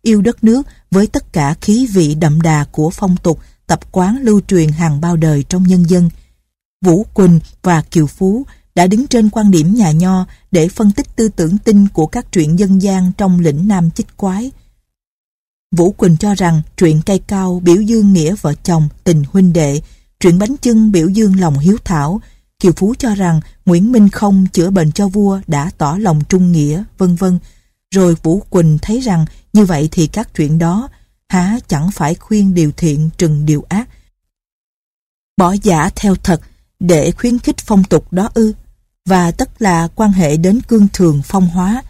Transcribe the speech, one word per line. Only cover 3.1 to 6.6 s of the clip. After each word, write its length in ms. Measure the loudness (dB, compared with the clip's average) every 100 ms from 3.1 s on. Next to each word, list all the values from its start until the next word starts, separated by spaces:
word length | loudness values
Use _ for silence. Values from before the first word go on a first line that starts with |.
| 0
tục, 240 | -2 -4 -8 _ -6
tập 140 | -6 -4
quán 260 | -4 -2 0
lưu 180 | 0 0 2
truyền 200 | 0 0
hàng 320 | 0 -2 -2
bao 160 | -2 0
đời 280 | 0 0 -2
trong 140 | 0
nhân 280 | 2 2 2
dân. 200 | 2 0 -4 _ _ _ _